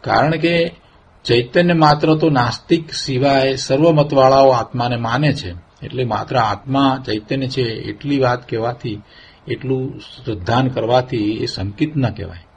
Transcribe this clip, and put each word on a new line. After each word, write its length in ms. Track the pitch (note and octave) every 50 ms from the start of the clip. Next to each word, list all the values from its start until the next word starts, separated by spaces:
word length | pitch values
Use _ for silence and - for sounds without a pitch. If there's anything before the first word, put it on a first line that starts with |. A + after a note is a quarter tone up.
| -
કારણ 260 | B2 G#2 A2 C3 D3+
કે 420 | E3 D#3+ D#3+ E3 E3+ E3+ E3+ F3 - - _ _ _ _ _ _ _ _ _
ચૈતન્ય 500 | - A#2 A#2+ B2 - - F3+ F3 F3 F3
માત્ર 340 | D#3+ D#3 D3+ D3 D3+ - D#3+ D#3
તો 140 | D#3 E3+ D#3+
નાસ્તિક 640 | D3 B2+ A#2+ A#2+ - - _ - F3 D#3+ D#3 -
સિવાય 640 | - - - - C3 B2 C3+ C#3 C#3 C3+ C3 C3+ C3
સર્વ 360 | B2+ - - C3+ C#3 D#3 E3+
મતવાળાઓ 580 | D#3+ D3+ C#3+ D3 D3 C3+ C3 C3 C3+ C3+ C3+ C3+
આત્માને 460 | B2+ A#2+ A2 - - B2 A#2+ B2 B2
માને 360 | A#2 A#2 A2+ A#2+ C3 D3+ D3
છે, 180 | B2 - - F2+ E2+ F2 - _ _ _
એટલે 220 | - - - B2+ B2+
માત્ર 300 | A#2 G#2+ G2+ G#2 - C3+
આત્મા 640 | B2+ A2+ G#2+ G2+ G2+ - C3+ C3+ C#3 C#3 C3+ C3 C3+ C3
ચૈતન્ય 420 | - G#2+ G#2+ G#2 - C#3 C3+ C3 B2+
છે 140 | C3 C3+
એટલી 560 | B2 A#2 A2 - - G#2+ G#2 - - C#3 C#3+ C3+
વાત 300 | C3 B2 B2 B2+ - -
કહેવાથી, 540 | B2 A2+ A2+ A#2+ B2+ B2+ - B2 G#2 G#2 G2+ _ - - - - - _ _ -
એટલું 520 | A#2+ - - B2+ C3 C3 C3 C#3 - -
શ્રદ્ધાન 680 | - - - - - A#2+ G#2+ F2+ F2 A2 A2+ B2 C3+ B2+
કરવાથી 600 | B2+ A#2+ A2 A2 A#2+ B2+ B2 B2+ C3 A#2 G#2 G#2
એ 140 | A2+ - -
સંકિત 460 | A#2+ - - F#2+ G2+ G2+ - D3+ D3+ D3+
ન 80 | D3 B2 A2
કહેવાય. 340 | - - F#2+ F2 E2+ E2+ - _ _